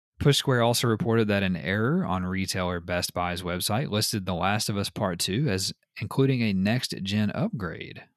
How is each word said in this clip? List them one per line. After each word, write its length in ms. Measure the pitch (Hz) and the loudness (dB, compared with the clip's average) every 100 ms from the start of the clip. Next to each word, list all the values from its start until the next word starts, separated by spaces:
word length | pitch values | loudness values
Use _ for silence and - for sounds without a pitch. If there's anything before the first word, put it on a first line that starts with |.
| _ - | _ 0
Push 160 | 147 139 | 4 4
Square 240 | - 123 | 4 4
also 240 | 117 120 120 | 4 4 2
reported 400 | 107 117 113 107 | 2 2 2 4
that 140 | 101 | 2
an 140 | 95 90 | 2 0
error 480 | 82 101 117 175 | 0 0 2 0
on 200 | - 92 | 0 -2
retailer 560 | 92 95 95 98 90 90 | -2 -2 -2 -2 -2 -2
Best 320 | 87 87 - | -2 -2 -2
Buy's 280 | 90 90 87 | -2 -4 -4
website 480 | 87 90 - 107 147 | -4 -4 -2 -2 0
listed 360 | 104 - 110 92 | -2 0 -2 -2
The 80 | |
Last 340 | 85 92 107 - | -2 0 0 0
of 80 | 101 | -2
Us 120 | 98 | -2
Part 280 | - 101 90 | -2 -2 -2
Two 280 | - 101 147 | -2 0 0
as 240 | 92 92 - _ - | 0 -2 -8 _ -10
including 400 | 107 - 135 127 | -4 2 2 4
a 100 | 113 | 2
next-gen 800 | 95 98 123 - - 98 104 107 | 2 2 0 -2 -6 -2 0 0
upgrade, 720 | - 202 127 85 - - - - | 0 -4 -4 -6 -8 -12 -14 -20